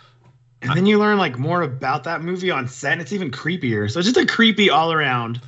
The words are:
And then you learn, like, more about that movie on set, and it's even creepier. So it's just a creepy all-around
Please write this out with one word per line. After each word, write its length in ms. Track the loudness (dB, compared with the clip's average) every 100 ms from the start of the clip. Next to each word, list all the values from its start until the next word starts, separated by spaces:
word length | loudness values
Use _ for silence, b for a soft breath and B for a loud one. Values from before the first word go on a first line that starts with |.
| b b _ _ _ _
And 120 | -4 2
then 120 | 4
you 100 | 4
learn, 220 | 4 2
like, 180 | 0 -2
more 240 | -2 0
about 440 | -2 -4 -4 -4 -4
that 180 | -6
movie 260 | -6 -4 -2
on 180 | -2 -4
set, 260 | -6 -4
and 80 | -4
it's 120 | -4
even 160 | -6 -6
creepier. 640 | -6 -6 -4 -2 0 0
So 80 | 0
it's 80 | 2
just 60 | 2
a 80 | 2
creepy 460 | 4 2 4 4
all-around 680 | 4 2 0 0 0 -2 -6